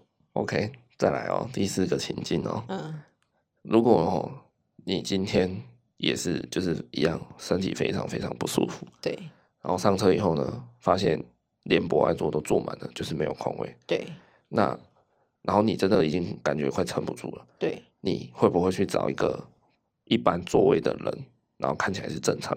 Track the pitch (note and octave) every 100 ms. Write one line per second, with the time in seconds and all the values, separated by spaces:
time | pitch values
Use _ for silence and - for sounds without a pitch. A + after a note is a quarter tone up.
0 | _ _ _ - G#2 E2+ G#2 C3 _ -
1 | - C#2+ - G1+ - - G2 - F#2 C#2
2 | - - - E2+ - E2 - F#3+ D#3 D#3
3 | - _ _ _ _ _ - A2+ A#2+ G#2
4 | E2+ F#2 - - _ _ _ _ - F#2
5 | - G2 F#2+ G2 F#2 F#2+ - - _ -
6 | D2 B1+ F2+ D#2 - - F2+ D#2+ - -
7 | E2 D2+ - - - F2+ F#2+ - - G2
8 | - - - - - - - - - -
9 | - - D#3+ - _ _ - - G#2+ G2
10 | G#2 E2+ G2 D#2 C2+ C#2 - _ - F2+
11 | F#2 D#2+ - _ _ _ - - E2 D2+
12 | - E2+ E2 - - G2 - - - -
13 | - D#2+ - - - - - - - -
14 | - D#3 - _ - A2+ E2 - - _
15 | _ _ _ _ - G2 A2 - F#2+ G2+
16 | D#2 F2 F2 - - D2 C#2 - F2 -
17 | - - - - - - - - - _
18 | - - - - A2+ F2 F#2 F#2 G2 -
19 | - - D#2+ B1+ - _ _ _ _ _
20 | - A2+ - F2 F2 - F#2+ - - -
21 | - - - _ _ - B1+ - - F#2
22 | - - - - -